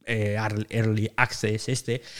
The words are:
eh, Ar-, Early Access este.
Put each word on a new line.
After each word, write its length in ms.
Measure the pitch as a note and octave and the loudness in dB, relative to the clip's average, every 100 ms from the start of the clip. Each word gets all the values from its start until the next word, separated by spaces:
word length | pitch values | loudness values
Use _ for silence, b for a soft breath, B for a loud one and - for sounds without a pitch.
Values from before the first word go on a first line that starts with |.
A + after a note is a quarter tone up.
eh, 320 | - A2+ G#2 G#2 | -4 0 0 0
Ar-, 300 | A2 G#2+ G#2+ | -2 -2 -2
Early 440 | F#2+ A2 G#2+ G#2+ - | 0 2 2 0 2
Access 520 | B2+ - A2 G#2+ - | 0 2 -2 -2 -2
este. 340 | B2+ - A#2+ B B | -4 -2 -6 B B